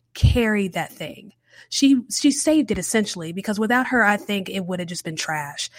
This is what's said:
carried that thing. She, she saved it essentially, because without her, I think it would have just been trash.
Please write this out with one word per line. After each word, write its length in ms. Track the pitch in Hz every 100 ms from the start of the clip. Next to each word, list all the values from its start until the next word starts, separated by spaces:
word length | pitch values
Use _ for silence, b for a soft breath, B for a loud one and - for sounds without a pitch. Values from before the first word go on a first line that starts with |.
| _
carried 600 | - - 247 226 208 190
that 180 | 170 -
thing. 420 | - 156 - - _ b b b
She, 320 | - 277 262 -
she 200 | - 294
saved 380 | 277 320 311 -
it 80 | 185
essentially, 540 | - 220 208 180 160
because 280 | 180 214 202
without 280 | 214 240 254
her, 160 | 247
I 140 | 208 208
think 320 | - 202 180
it 160 | 190 180
would 140 | 180
have 100 | 175
just 160 | 175 170
been 100 | 160
trash. 540 | - 151 143 - -